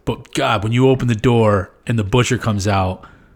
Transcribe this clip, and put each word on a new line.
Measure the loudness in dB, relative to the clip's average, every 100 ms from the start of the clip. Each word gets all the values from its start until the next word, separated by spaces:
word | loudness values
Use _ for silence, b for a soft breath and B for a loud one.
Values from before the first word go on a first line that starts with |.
| -8
but | -8 -8
God, | -4 -2 -2
when | -2
you | 2 2
open | 2 0
the |
door | 0 2 2 4 2 -2 _ -4
and | -4
the |
Butcher | 0 0 0 -2
comes | -2 -2 0
out, | 0 -2 -6 B B B